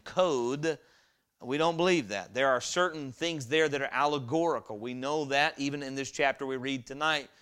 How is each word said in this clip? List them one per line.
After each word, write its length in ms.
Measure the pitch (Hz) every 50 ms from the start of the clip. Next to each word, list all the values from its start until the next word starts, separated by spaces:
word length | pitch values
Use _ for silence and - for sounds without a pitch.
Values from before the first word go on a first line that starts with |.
| -
code. 720 | - - 185 185 180 147 127 120 120 139 143 151 165 151 - _ _ _ _ _ _ _ _ _ _ _ -
We 160 | - 123 135 147
don't 180 | 160 170 170
believe 320 | 160 175 185 180 165 123 95
that. 240 | 101 98 90 95 101
There 160 | 123 135 135
are 120 | 131 123
certain 500 | - - - 180 180 180 156 156 143 135
things 360 | 123 - 160 170 165 151 131 113
there 200 | 143 160 160 151
that 140 | 139 139
are 80 | 139 -
allegorical. 840 | - 127 143 147 147 143 127 117 143 165 170 165 147 113 - - 110 104
We 160 | 110 123 123
know 320 | 127 131 139 151 156 147
that 300 | 135 139 139 147 160 - -
even 260 | 139 143 143 147 143
in 120 | 135 135
this 160 | 135 135 -
chapter 340 | - - 143 139 135 - 139
we 100 | 131 131
read 300 | 127 123 135 139 127 117
tonight. 420 | - 135 139 151 160 156 147 131 - _ _